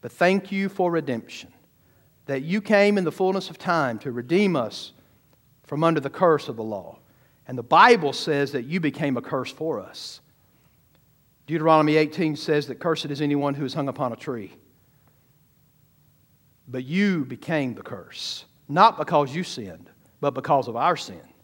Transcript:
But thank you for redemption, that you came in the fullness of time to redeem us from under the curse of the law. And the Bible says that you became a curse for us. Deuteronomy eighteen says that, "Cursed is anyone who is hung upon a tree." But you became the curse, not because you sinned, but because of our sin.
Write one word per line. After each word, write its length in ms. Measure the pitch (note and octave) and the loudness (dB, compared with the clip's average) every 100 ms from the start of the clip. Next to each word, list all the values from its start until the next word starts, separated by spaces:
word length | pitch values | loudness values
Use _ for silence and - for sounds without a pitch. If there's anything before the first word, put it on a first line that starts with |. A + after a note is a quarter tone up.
But 120 | A#2+ | -14
thank 400 | - F3 G3 F#3+ | 0 2 2 0
you 160 | G3 G3 | -4 -4
for 220 | G3 F3+ | 0 0
redemption, 600 | E3+ C#3+ A#2 - - - _ _ _ _ _ _ _ - | 0 -2 -6 -6 -18 -20 _ _ _ _ _ _ _ -8
that 160 | C3+ | -6
you 180 | D3 G3+ | -2 -4
came 380 | G3+ G#3 G3+ G#3 | 4 6 6 4
in 60 | |
the 80 | F3 | 0
fullness 380 | - F#3+ F#3+ - | 0 0 0 -4
of 80 | E3+ | -10
time 400 | - E3+ C3+ A2 | -2 0 0 -2
to 120 | C#3 | -8
redeem 420 | A#2+ B2 E3+ G3+ | -8 0 2 2
us 380 | D#3+ A2 - - _ _ _ _ _ _ _ _ | 2 -2 -8 -16 _ _ _ _ _ _ _ _
from 180 | D3 | 0
under 160 | E3 D#3+ | 2 2
the 100 | C3+ | -2
curse 380 | - F3+ D3+ - | 2 4 4 0
of 80 | A2+ | -10
the 80 | |
law. 340 | A2 G#2 F2 - _ _ _ _ - | -8 -8 -10 -20 _ _ _ _ -12
And 100 | B2+ | -10
the 60 | |
Bible 500 | A#2 E3 A3 A#3+ D3+ | 2 8 8 8 4
says 400 | - - D3 C#3 | -4 -2 0 0
that 120 | C3+ | -4
you 160 | A#2+ F3+ | -6 -2
became 360 | D#3 C#3+ D3+ B2 | -4 -2 -4 -4
a 60 | |
curse 300 | A#2 C#3+ B2+ | -4 -6 -6
for 280 | - D#3+ B2 | -8 -6 -6
us. 400 | F2+ - - - _ _ _ _ _ _ _ _ _ _ _ _ - | -8 -16 -16 -18 _ _ _ _ _ _ _ _ _ _ _ _ -6
Deuteronomy 500 | D#3+ D#3+ D#3 D3+ D#3 | 0 6 6 6 4
eighteen 380 | D#3 D#3 D#3+ | 2 0 -2
says 320 | D3 - D3+ C3+ | -2 0 0 0
that, 140 | B2+ | -6
"Cursed 260 | F3 D#3 D3 | -2 -2 -4
is 140 | C#3+ | -4
anyone 340 | D3 C#3+ C#3+ | 0 0 0
who 100 | C#3 | -2
is 100 | C#3 | -6
hung 140 | D#3 C#3 | -4 -6
upon 240 | B2+ B2+ | -4 -6
a 40 | A2+ | -6
tree." 360 | - A#2+ G2 - _ _ _ _ _ _ _ _ _ _ _ _ _ _ _ _ _ _ _ _ - | -8 -10 -10 -18 _ _ _ _ _ _ _ _ _ _ _ _ _ _ _ _ _ _ _ _ -12
But 180 | B2+ | -10
you 400 | C3 F3 G3+ F3+ | -4 0 2 0
became 500 | B2+ B2+ - D#3+ C3 | -4 -8 -4 -2 -2
the 80 | A2 | -6
curse, 640 | - G#2 E2+ - - - - _ _ | -12 -14 -14 -14 -12 -12 -16 _ _
not 300 | D3+ A3 - | 4 4 4
because 340 | D3+ E3 C#3+ | 0 2 2
you 120 | C#3+ | -4
sinned, 440 | F3+ - G2+ E2+ - _ _ _ | -8 -10 -12 -14 -20 _ _ _
but 120 | D3 | -4
because 340 | C3 B2+ C#3+ A#2+ | -4 0 0 2
of 80 | |
our 220 | A2+ D3+ F3 | -2 0 0
sin. 240 | - F2+ - _ | -6 -16 -20 _